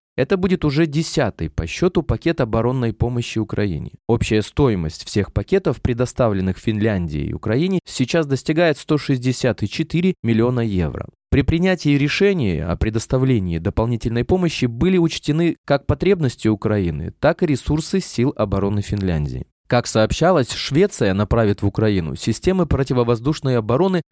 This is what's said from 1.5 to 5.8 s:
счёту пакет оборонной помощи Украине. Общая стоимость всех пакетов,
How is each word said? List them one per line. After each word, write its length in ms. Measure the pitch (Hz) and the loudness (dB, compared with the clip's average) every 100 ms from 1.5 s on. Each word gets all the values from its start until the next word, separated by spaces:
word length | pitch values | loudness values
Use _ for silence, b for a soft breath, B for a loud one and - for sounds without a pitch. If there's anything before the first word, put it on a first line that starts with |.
| - 80 | -4 -6
счёту 340 | - 180 - | -2 0 0
пакет 380 | - 110 160 165 | -2 -2 0 0
оборонной 540 | 117 113 117 131 120 | 0 0 0 0 -2
помощи 440 | 113 120 120 120 113 | -2 -2 -2 -4 -4
Украине. 540 | 107 - 104 76 - - - | -4 -2 -2 -4 -8 -10 -2
Общая 340 | 117 - 107 | 0 2 0
стоимость 600 | 101 - 139 98 80 - | 0 2 2 2 -2 -6
всех 300 | - 104 95 | -4 -2 -2
пакетов, 480 | - 104 190 175 127 | -2 0 0 0 -2